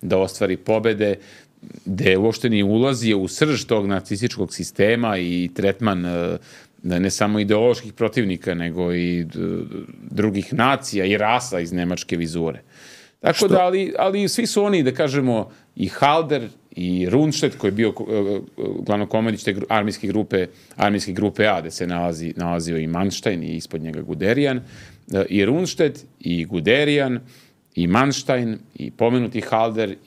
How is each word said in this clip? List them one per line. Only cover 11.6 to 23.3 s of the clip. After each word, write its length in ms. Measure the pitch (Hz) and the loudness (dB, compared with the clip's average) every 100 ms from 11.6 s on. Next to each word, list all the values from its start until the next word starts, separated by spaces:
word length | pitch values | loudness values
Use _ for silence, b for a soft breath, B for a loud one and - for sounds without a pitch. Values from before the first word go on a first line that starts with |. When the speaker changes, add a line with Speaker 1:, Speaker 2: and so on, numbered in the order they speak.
| 85 | -4
Speaker 1:
nemačke 460 | 90 87 87 - 87 | -2 -2 -4 -4 -4
vizure. 440 | 82 85 80 - - B B B B B | -2 -2 -4 -6 -16 B B B B B
Tako 180 | - - | 0 2
Speaker 2:
Što? 100 | 185 | 4
Speaker 1:
da, 120 | 185 | 4
ali, 340 | 180 190 190 - | 4 2 -2 0
ali 280 | 190 202 196 | 0 2 0
svi 180 | - 220 | 0 0
su 160 | 208 | 2
oni, 200 | 202 190 | 2 4
da 80 | 131 | 2
kažemo, 580 | 127 151 139 127 113 95 B B - | 0 0 2 2 0 -2 B B -6
i 120 | 92 | -4
Halder 640 | - 143 156 160 143 113 - _ - | 4 4 4 2 -2 -4 -14 _ -6
i 320 | 90 90 90 | -2 0 2
Rundstedt, 480 | 123 156 147 139 - | 4 2 2 -2 0
koji 120 | 104 | -2
je 60 | 101 | 2
bio 160 | 110 | 0
ko-, 160 | - 104 | 0 -4
e, 260 | 107 101 101 | -2 0 -2
e, 40 | - - 98 98 | -6 -8 -6 -4
glavnokomandant 640 | - 104 101 110 113 101 - | 0 0 0 0 0 -2 -2
te 80 | |
gru-, 120 | 98 - | -4 0
armijske 380 | 110 104 95 98 | 0 0 -4 -2
grupe, 400 | 101 104 95 87 B B B | -2 0 0 -2 B B B
armijske 360 | 101 101 101 | 2 2 -2
grupe 360 | 90 104 - 107 | -2 -2 2 2
A, 140 | 92 | 2
gde 100 | 80 | -4
se 160 | - 87 | -6 -4
nalazi, 460 | 87 87 80 82 80 | -2 -2 -2 -6 -4
nalazio 400 | 87 85 82 82 | -4 -2 -2 -4
i 100 | 80 | -2
Manštajn 560 | 87 98 - 117 | -2 -2 -2 -2